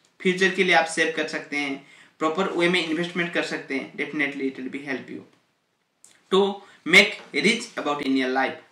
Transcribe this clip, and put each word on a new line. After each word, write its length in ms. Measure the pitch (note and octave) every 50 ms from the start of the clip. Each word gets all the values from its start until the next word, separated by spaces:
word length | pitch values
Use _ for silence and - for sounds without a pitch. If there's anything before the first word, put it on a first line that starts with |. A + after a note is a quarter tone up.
| _ _ _ _
फ्यूचर 300 | - F#3+ F3+ F3+ G3 F#3+ F#3
के 80 | G3 F#3+
लिए 120 | F3 E3+
आप 100 | E3 E3 - -
सेव 180 | E3 D#3+ D#3+ -
कर 100 | D#3 D3+
सकते 300 | - - D3 - - D3
हैं, 180 | D3 C#3+ C3+ C3+ C#3 - - - - - - _ -
प्रॉपर 300 | D#3 D#3 D#3+ F#3 G3 - -
वे 120 | E3+ F3 E3+
में 140 | F#3 F3+ D#3+
इन्वेस्टमेंट 500 | D#3+ D#3 E3+ E3+ - - F3+ E3+ E3+ -
कर 100 | D#3+ D3+ -
सकते 240 | D#3+ D#3 D3+ - C3+
हैं। 180 | C3 B2 - -
Definitely 540 | B2 D3 D3 D3+ D3+ C#3+ C#3 C#3 C#3 C3+ C3+
it 80 | C3 C3+
will 100 | B2+ B2+ C#3
be 100 | C#3 D3 C#3+
help 200 | C3 A#2 - - -
you 80 | - - - _ _ _ _ _ _ _ _ _ _ _ _ _ _ _ - _ _ _ -
to 120 | G3 F#3+ G3+ G3 G3+ - - - - - - D3 F3
make 220 | G3+ G3+ - - - - - - D3 -
rich 200 | A3 A#3 A3+ - - - - C#3
about 220 | D3 C#3+ C#3+ C3+
in 120 | C3+ C3+ C3+
your 100 | C3 B2+ C3
life। 240 | C3 C3 A#2 - - - _